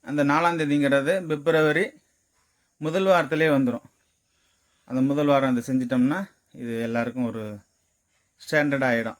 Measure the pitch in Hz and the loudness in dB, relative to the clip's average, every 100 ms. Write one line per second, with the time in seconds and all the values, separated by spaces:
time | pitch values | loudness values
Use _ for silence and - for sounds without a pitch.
0 | - 147 143 151 170 170 151 147 143 139 | -6 -2 2 2 2 0 0 0 2 2
1 | 139 190 170 151 147 160 156 151 220 - | 0 -2 -2 -4 0 2 2 0 -2 -8
2 | _ _ _ _ _ _ _ _ 151 175 | _ _ _ _ _ _ _ _ -4 -2
3 | 190 180 143 156 160 139 127 120 - _ | 2 2 2 2 2 4 2 -2 -10 _
4 | _ _ _ _ _ _ _ _ _ 127 | _ _ _ _ _ _ _ _ _ -2
5 | 135 143 147 139 135 123 117 131 123 127 | 0 2 4 4 2 0 -2 -4 0 2
6 | 127 170 196 _ _ - 120 113 117 117 | 2 0 -6 _ _ -14 -8 -6 -2 -2
7 | 120 123 120 110 107 104 _ _ _ _ | -2 -4 -6 -6 -10 -14 _ _ _ _
8 | _ _ _ _ - 156 147 139 131 117 | _ _ _ _ -2 0 0 0 0 0
9 | 113 - | -2 -10